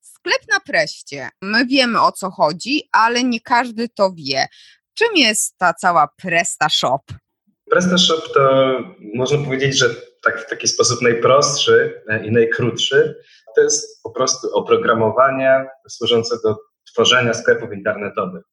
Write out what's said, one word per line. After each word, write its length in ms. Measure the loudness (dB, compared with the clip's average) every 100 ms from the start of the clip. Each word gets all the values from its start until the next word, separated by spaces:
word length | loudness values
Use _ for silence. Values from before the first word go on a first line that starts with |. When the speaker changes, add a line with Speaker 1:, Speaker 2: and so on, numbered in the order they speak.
Speaker 1:
Sklep 400 | _ _ -4 -4 -2
na 80 | -6
Preście. 680 | -2 -2 -2 -6 -16 -14 -14 _
My 240 | -4 -2 2
wiemy, 360 | 2 2 2
o 100 | 0
co 200 | 0 -10
chodzi, 580 | -2 -2 -2 -4 -4 0
ale 320 | 2 2 0
nie 180 | -2 -4
każdy 480 | 0 0 0 -6 -8
to 220 | 0 -2 -2
wie. 300 | -6 -4 -4 -8 -20 _ _
Czym 220 | -2 0 2
jest 420 | 2 0 -6 _
ta 160 | -2
cała 340 | 0 0 2 0 _
PrestaShop? 840 | -2 -2 -2 -2 -2 0 -2 -2 _ -20 _ _ _ _ -2
Speaker 2:
PrestaShop 640 | 0 2 2 2 0 0
to 460 | 2 4 4 2 0 -6 -16 -10 -4
można 220 | 0 -2 -2
powiedzieć, 320 | -2 0 2
że 180 | 0 -2 -16 _
tak, 180 | -4 -4
w 80 | -10
taki 180 | -6 -4
sposób 340 | 0 0 2
najprostszy, 1000 | 0 2 4 4 2 0 4 4 2 -6 -6
e, 160 | -6 0
i 60 |
najkrótszy, 840 | 2 2 0 -2 -2 0 2 0 -4 _ _ -2 0
to 60 |
jest 420 | 2 0 -6 -14
po 60 | -12
prostu 360 | -4 -2 -2 -4
oprogramowanie 1120 | -4 0 0 2 0 0 2 2 2 2 2 -2 -14 _
służące 460 | -8 0 0 0 -2
do 120 | -2 -4 -10 _ _
tworzenia 400 | 0 2 2 2
sklepów 400 | -2 0 0 -2
internetowych. 680 | -6 -6 -4 -6 -6 -6 -8 _